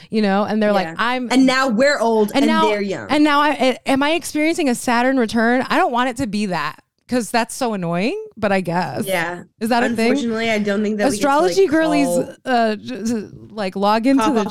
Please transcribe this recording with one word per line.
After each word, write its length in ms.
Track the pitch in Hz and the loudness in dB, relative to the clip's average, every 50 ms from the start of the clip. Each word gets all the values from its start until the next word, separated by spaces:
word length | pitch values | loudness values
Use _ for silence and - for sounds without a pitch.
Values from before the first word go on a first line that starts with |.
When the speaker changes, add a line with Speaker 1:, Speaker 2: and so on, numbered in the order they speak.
| - - | -10 -4
Speaker 1:
you 100 | 220 220 | -2 0
know? 240 | 214 196 190 202 208 | 2 2 2 0 0
And 160 | - 214 220 | 0 0 0
they're 120 | 208 208 | 2 2
like, 160 | 202 190 180 165 | 2 2 0 -2
Speaker 2:
Yeah. 60 | 165 185 | -4 -2
Speaker 1:
"I'm" 300 | 220 240 254 254 247 220 | -2 -2 -2 -2 -2 0
Speaker 2:
And 160 | 247 262 262 | 4 4 4
now 220 | 254 254 262 269 269 | 4 4 2 2 2
we're 300 | 208 220 277 294 285 - | 2 2 2 2 2 2
old 320 | 220 226 226 220 208 202 - | 2 2 2 2 2 2 2
Speaker 1:
and 40 | 277 285 | 2 2
Speaker 2:
and 20 | |
Speaker 1:
now, 220 | - - 320 - 214 | 2 2 2 2 2
Speaker 2:
they're 140 | 208 208 | 0 -2
young. 260 | 208 196 175 123 104 - | -2 -4 -6 -6 -4 -2
Speaker 1:
and 140 | 277 302 | 2 2
now 180 | 302 302 285 294 | 2 4 4 2
I, 380 | 294 302 269 - 254 262 233 - - | 2 2 2 2 0 0 0 -2 -2
am 160 | - 269 269 | -2 0 0
I 80 | 285 302 330 | 2 0 0
experiencing 540 | 339 - - - 302 302 320 339 349 311 254 | -2 -4 -4 -2 0 0 0 0 0 0 0
a 60 | 233 | -2
Saturn 420 | - - 254 233 240 247 262 269 | -2 0 0 0 2 2 2 2
return? 480 | 262 226 208 220 233 220 233 247 262 - - | 2 0 0 0 0 2 2 2 0 0 0
I 80 | 220 | 0
don't 160 | 311 370 311 | 0 0 0
want 180 | 240 240 247 262 | 0 0 -2 -2
it 60 | 233 247 | -2 -4
to 80 | 277 | -4
be 200 | 202 185 208 214 | -4 -2 -2 -2
that. 300 | 190 175 156 147 156 - - - _ _ _ _ - | -2 -2 -4 -4 -6 -10 -12 -20 _ _ _ _ -4
'Cause 200 | 240 254 208 - | -2 -2 -2 0
that's 240 | - 226 233 - - | 0 -2 -2 -2 -4
so 160 | - 262 226 | -4 -4 -2
annoying, 440 | 214 185 175 165 170 175 202 285 403 440 440 427 - | -2 -2 -4 -2 -2 -2 -2 -2 -4 -6 -8 -12 -8
but 160 | 220 214 196 | -4 -2 0
I 80 | 196 196 | 0 0
guess. 440 | 180 175 165 185 170 139 131 - 220 | -2 -2 -2 -4 -4 -4 -6 -6 -4
Speaker 2:
Yeah. 380 | 190 185 170 165 170 175 175 - - _ - | -4 -2 -2 -2 -4 -6 -10 -14 -16 _ -6
Speaker 1:
Is 120 | 220 220 | -2 0
that 120 | 247 240 | 0 0
a 60 | 247 233 233 | 0 0 0
thing? 140 | 226 226 240 | 0 0 0
Speaker 2:
Unfortunately, 360 | 262 285 240 233 220 220 226 233 | 0 0 -2 -2 -4 -2 -2 -2
I 120 | 220 208 | -2 0
don't 200 | 208 202 196 214 | 0 0 0 0
think 180 | 214 208 214 208 | 0 -2 0 0
that 80 | 208 | 0
we 40 | 285 | 0
get 0 | |
to, 160 | 208 - 285 | 0 0 0
Speaker 1:
Astrology 360 | 277 277 302 349 359 349 381 | 2 2 2 2 2 2 2
Speaker 2:
like, 80 | 392 277 | 2 4
Speaker 1:
girlies, 340 | 302 320 320 311 302 294 277 | 2 2 2 2 2 0 2
Speaker 2:
call 280 | 262 - 262 269 269 - - - | 2 0 0 -2 -4 -8 -10 -4
Speaker 1:
uh, 320 | 262 247 233 226 220 214 | -2 0 2 2 0 -2
j-, 260 | 208 214 240 254 196 | -4 -8 -10 -8 -6
j-, 260 | 214 226 247 214 143 78 - - 113 - | -4 -4 -4 -4 -6 -8 -14 -20 -20 -14
like, 240 | 202 220 196 190 - | -10 -8 -6 -6 -4
log 320 | 190 202 208 214 226 220 | 0 0 2 2 2 2
into 160 | 269 277 262 | 2 4 4
Speaker 2:
Pop 120 | 220 214 240 | 4 2 2
Speaker 1:
the 60 | 214 | 0
Speaker 2:
up 40 | 202 214 | 0 -2